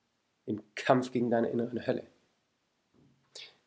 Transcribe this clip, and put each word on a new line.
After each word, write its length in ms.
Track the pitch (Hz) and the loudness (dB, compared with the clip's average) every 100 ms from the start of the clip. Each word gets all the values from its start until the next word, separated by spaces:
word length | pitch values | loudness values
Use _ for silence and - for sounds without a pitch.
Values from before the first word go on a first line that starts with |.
| _ _ _ _ - | _ _ _ _ -6
im 160 | 104 - - | -6 -6 -2
Kampf 360 | - 127 123 | 4 4 4
gegen 200 | 120 120 | 0 2
deine 180 | 117 117 | 2 2
innere 380 | 117 117 117 - | 0 -2 -4 -2
Hölle. 180 | 127 - _ _ _ _ _ _ _ _ _ - _ _ - - - | -4 -6 _ _ _ _ _ _ _ _ _ -20 _ _ -20 -20 -20